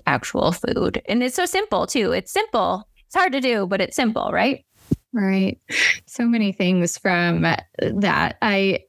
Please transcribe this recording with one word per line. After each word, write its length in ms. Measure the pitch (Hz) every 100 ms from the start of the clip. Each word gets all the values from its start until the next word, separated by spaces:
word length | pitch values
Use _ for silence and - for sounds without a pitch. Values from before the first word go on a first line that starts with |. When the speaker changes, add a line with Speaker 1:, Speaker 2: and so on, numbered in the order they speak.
| -
Speaker 1:
actual 460 | 127 - - -
food. 480 | 175 - - - - -
And 140 | 233
it's 140 | 254 247
so 100 | 349
simple 400 | 370 415 190 185
too. 280 | 262 202
It's 180 | 175 -
simple. 560 | 381 427 233 180 185 - _ -
It's 100 | 370
hard 180 | 370
to 80 | 269
do, 260 | 254 226 185
but 140 | 190
it's 140 | 185 -
simple, 360 | 240 220 -
right? 340 | 170 220 277 _ _ - - _
Speaker 2:
Right. 440 | 233 190 190 190 - - - - - -
So 180 | - 240
many 260 | 233 202
things 460 | 185 180 185 175 -
from 460 | 196 175 175 170 165 - - -
that. 580 | - 208 202 - 170 -
I, 380 | 208 196 196 185